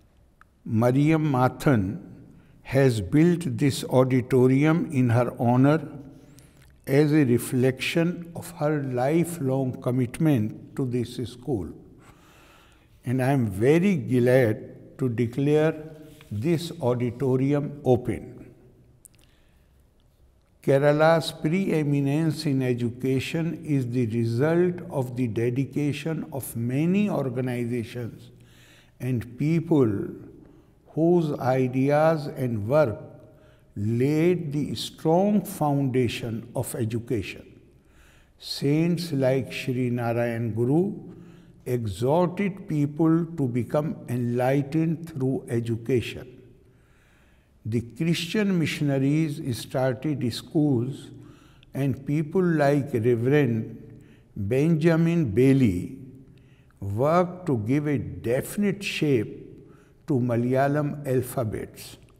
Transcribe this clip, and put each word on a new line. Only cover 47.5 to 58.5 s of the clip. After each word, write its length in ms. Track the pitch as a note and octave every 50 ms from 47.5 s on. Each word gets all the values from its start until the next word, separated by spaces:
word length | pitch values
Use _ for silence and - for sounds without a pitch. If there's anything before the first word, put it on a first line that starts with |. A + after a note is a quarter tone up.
| _ _ _
The 180 | G#2+ A2+ A#2+ A#2+ A#2 - -
Christian 600 | E3 E3+ E3 - - - - G#3+ G#3 G3+ F#3+ E3+
missionaries 800 | D3+ - - - D3+ C#3+ C#3 C#3 C3+ C#3 D3 D#3 D#3+ D3+ C#3+ D#3 - C#3 A#2 -
started 760 | - - - C3+ C3 C3 B2 - - D#3 D3 B2 B2 A#2 A2
schools, 800 | - - - - D#3+ D3+ D3 C3 A2+ A#2+ C3+ C#3+ - - - - - - - - - - - - - - - -
and 300 | C3 C#3 C#3 A#2+ - - -
people 340 | C#3+ D#3 D#3 D3 D#3+ F#3+
like 500 | F3+ F3 D#3+ D3+ C#3+ C#3 D3 C#3+ B2+ - -
Reverend 1080 | A#2 A2 B2 A#2+ A2+ A#2 C3 D3 D3+ C#3+ A#2 A#2 A2 A2 A2+ A2+ - - - - - - - - - _ _ _
Benjamin 920 | - G2+ G2 B2+ C3+ D3+ E3 E3+ D3+ D#3 E3+ E3 D#3+ E3 E3 E3+ E3+ D#3 A2+
Bailey 720 | F#2+ A#2+ C3 C3+ C3+ C#3 C3 G#2+ F2 F2+ F2 - - - - - - - - - - - - _ - _ _ - _ _
worked 640 | G2 G2+ G2 A2 C3+ D3+ E3 F3+ F3+ F3+ F#3 - -
to 120 | D#3+ C3+ A2+
give 260 | G2+ A2 C#3 D3+ D3
a 140 | D3+ C#3+ A#2
definite 840 | F#2+ - E2 F2+ F2+ A2+ A#2+ - - -